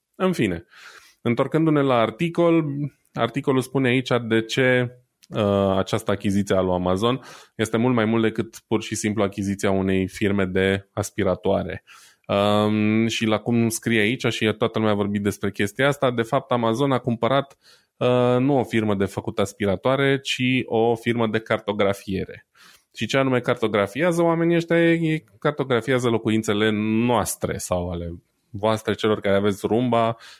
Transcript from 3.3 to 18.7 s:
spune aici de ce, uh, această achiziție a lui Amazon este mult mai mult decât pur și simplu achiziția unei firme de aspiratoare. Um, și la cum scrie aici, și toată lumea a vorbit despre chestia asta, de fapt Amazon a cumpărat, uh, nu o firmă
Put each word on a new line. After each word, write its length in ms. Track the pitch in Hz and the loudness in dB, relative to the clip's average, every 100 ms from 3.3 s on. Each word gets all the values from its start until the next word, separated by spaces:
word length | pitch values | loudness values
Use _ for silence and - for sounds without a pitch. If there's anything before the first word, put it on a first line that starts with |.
| - 143 131 | -2 0 0
spune 260 | 123 139 131 | 0 0 0
aici 220 | 127 127 120 117 | 0 0 -2 0
de 140 | 113 | 0
ce, 560 | 110 - 131 127 123 - _ _ - | 0 0 2 2 0 -6 _ _ -8
uh, 460 | - 101 101 98 95 | 0 2 4 4 2
această 340 | 92 107 - | 0 -2 -2
achiziție 440 | 98 104 98 98 95 | -2 0 0 2 2
a 60 | |
lui 120 | 92 | 2
Amazon 480 | 90 90 92 117 131 - - - - | 0 0 0 0 -2 -6 -20 -12 -6
este 220 | 110 113 | -2 0
mult 180 | 123 120 | 0 2
mai 100 | 107 | 2
mult 160 | 113 | 2
decât 420 | 110 110 - - - | 0 -2 -8 -10 -4
pur 140 | 110 | -4
și 140 | - 110 | -4 -4
simplu 280 | 110 104 | -4 -2
achiziția 480 | 101 101 98 98 101 | -2 -2 -4 -2 0
unei 360 | 98 95 95 95 | 0 0 0 -2
firme 380 | - 104 101 92 | -2 -2 0 0
de 440 | 92 95 98 - | 0 2 0 -4
aspiratoare. 920 | - 101 - 95 90 95 95 87 92 - - - _ - | -8 -6 -2 -2 0 0 0 -2 -10 -16 -20 -20 _ -2
Um, 800 | 101 101 104 104 107 107 110 113 | 0 2 2 2 2 2 2 0
și 180 | - 110 | 0 -2
la 120 | 107 | -2
cum 320 | 120 120 113 | 0 0 0
scrie 300 | 110 117 113 | -2 0 0
aici, 260 | 104 123 123 | 0 0 -2
și 200 | - 113 104 | 0 -2 0
toată 220 | 113 110 | -2 0
lumea 140 | 110 | 0
a 40 | 101 | 0
vorbit 260 | 104 101 | 0 -2
despre 280 | 101 - 101 | -2 -2 -4
chestia 360 | - 101 - 139 | -2 -4 0 -2
asta, 240 | 135 135 | 0 -2
de 100 | 120 | -2
fapt 300 | 113 139 - | -2 -2 -2
Amazon 400 | 120 117 113 139 | 0 0 0 0
a 80 | 127 | 0
cumpărat, 580 | - 113 113 135 135 _ _ - _ - | -2 -2 0 0 -2 _ _ -20 _ -2
uh, 400 | 123 123 123 123 | 2 2 4 2
nu 180 | 131 139 | 2 2
o 60 | |
firmă 320 | 107 | 0